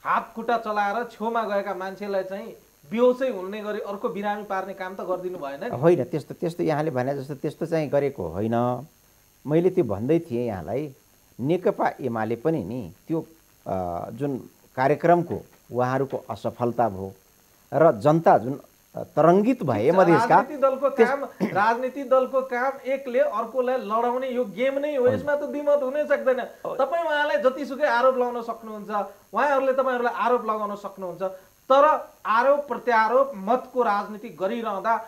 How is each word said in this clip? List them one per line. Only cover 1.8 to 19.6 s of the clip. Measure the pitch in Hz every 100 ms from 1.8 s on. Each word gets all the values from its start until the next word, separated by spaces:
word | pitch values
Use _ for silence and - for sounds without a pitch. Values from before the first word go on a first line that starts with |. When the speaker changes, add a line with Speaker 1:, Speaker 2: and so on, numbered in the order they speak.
| 190 185 202 196
Speaker 1:
चाहिँ | 190 196 220 - _ _ -
बेहोसै | 220 247 247 262
हुने | 202 185 214
गरी | 208 208
अर्को | 202 196 233
बिरामी | 185 202 208
पार्ने | 208 190 190
काम | 190 185
त | 190
गरिदिनु | 165 180 180 180
भएन | 139 139
नि? | 226 127
Speaker 2:
होइन, | 160 175
त्यस्तो, | - 156 -
त्यस्तो | - 175 165
यहाँले | 165 147 156
भने | 127 127
जस्तो | 143 135
त्यस्तो | 151 156 - 165
चाहिँ | 165 147
गरेको | 143 139 - 87
होइन। | 85 113 117 123 123 147 _ _ _ _ _ 127
मैले | 156 180
त्यो | 185
भन्दै | 127 95 123 165
थिएँ | 170 120 123
यहाँलाई, | 95 80 123 151 - _ _ _ -
नेकपा | 131 180 196 196 254 -
एमाले | 127 113 110 113
पनि | 156 160
नि | 92 127 90 92 -
त्यो, | 160 160 - _ _ -
अ, | 95 90 87 101
जुन | 113 143 127 - _ _ -
कार्यक्रमको | 139 147 170 175 170 90 - _ _
उहाँहरूको | 120 123 131 135 - -
असफलता | 107 117 - 120 117 113
भयो | 95 95 - _ _ _ _ _
र | 135 160
जनता | 110 135 160 180 139
जुन, | 113 139 - _ _ -
अ, |
तरङ्गित | - 147 156 190 208 269